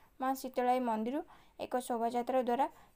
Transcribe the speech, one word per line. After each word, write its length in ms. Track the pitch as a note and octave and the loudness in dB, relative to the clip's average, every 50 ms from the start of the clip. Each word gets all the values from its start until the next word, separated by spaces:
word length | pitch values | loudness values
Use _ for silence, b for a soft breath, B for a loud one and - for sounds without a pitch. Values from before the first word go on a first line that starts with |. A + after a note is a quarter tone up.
| b b b - | b b b -4
ମା 120 | C4 C4 C4+ | -2 -2 -2
ଶୀତଳାଇ 460 | C4+ - B3 B3+ B3+ B3 B3 B3+ B3+ | -2 -6 -6 -2 0 2 4 4 2
ମନ୍ଦିର 400 | B3 A#3 A3 G#3+ A3 A#3+ C4+ D#4 D#4+ B B B B B B B | 2 0 0 0 -2 -2 -2 -4 -6 B B B B B B B
ଏକ 120 | G3 - - B3 | -6 -4 -4 -2
ଶୋଭାଯାତ୍ରା 600 | B3 - B3 A3+ A#3 A#3 A#3+ A#3+ A#3+ C4 B3+ C4 | -2 -2 -2 0 0 0 0 -2 0 0 2 2
ଦ୍ୱାରା 240 | A#3+ A#3+ A#3+ C4 C#4+ E4+ B B B B B | 2 2 2 2 2 0 B B B B B